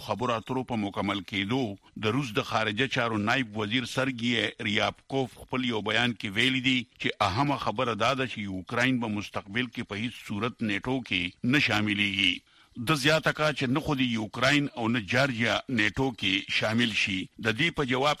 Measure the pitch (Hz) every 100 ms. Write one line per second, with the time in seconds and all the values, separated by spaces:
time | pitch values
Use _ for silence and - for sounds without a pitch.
0 | - 101 123 113 - 127 127 117 98 107
1 | 101 98 87 101 101 131 117 98 - -
2 | 110 127 131 104 117 110 110 107 131 131
3 | 117 107 104 131 113 107 107 127 117 135
4 | 131 120 120 117 104 - 113 104 101 -
5 | - 135 127 - - 127 123 110 104 110
6 | 120 113 110 101 127 131 127 127 120 -
7 | - - 101 101 143 131 117 107 123 107
8 | 117 135 131 113 101 95 90 117 127 127
9 | 117 104 101 107 98 110 123 127 113 101
10 | 117 - - 202 233 - 110 98 123 131
11 | - 92 87 - 123 147 - 104 107 101
12 | 101 98 92 90 - - - 135 120 156
13 | 139 156 156 147 151 135 131 139 151 139
14 | 127 113 101 117 127 143 143 127 110 120
15 | 90 123 139 117 113 101 - 117 107 110
16 | 135 113 98 98 - - 110 113 120 98
17 | - 92 87 - 110 113 165 160 131 127
18 | 147 143